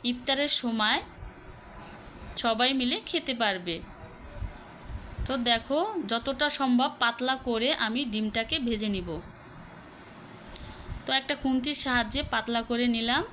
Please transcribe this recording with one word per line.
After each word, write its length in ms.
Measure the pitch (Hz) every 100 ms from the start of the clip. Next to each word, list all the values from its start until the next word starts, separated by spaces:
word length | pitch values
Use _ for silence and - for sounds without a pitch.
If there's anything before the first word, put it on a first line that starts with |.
ইফতারের 480 | 240 247 - 269 285 -
সময় 380 | 240 226 214 277 - - - - - - - - - - - - - -
সবাই 340 | 240 220 254
মিলে 240 | 269 247 370 -
খেতে 260 | 339 330
পারবে। 420 | 240 214 185 175 165 - - - - - - - - - - - - - -
তো 80 | - 254
দেখো 400 | 240 226 - 285 403 392 208
যতটা 380 | 233 269 269 294
সম্ভব 400 | 285 262 247 262 254
পাতলা 360 | 233 233 254 262
করে 240 | 254 226 247 320 220
আমি 140 | 240
ডিমটাকে 520 | 269 208 214 226 226 320
ভেজে 300 | 240 220 214
নিব। 200 | 196 175 160 - - - - - - - - - - - - - - - - - -
তো 80 | -
একটা 220 | 269 262
খুন্তির 440 | 285 269 262 269 285
সাহায্যে 360 | 269 247 220 269 294
পাতলা 300 | 226 220 233
করে 240 | 233 240 247
নিলাম। 340 | 226 233 269 440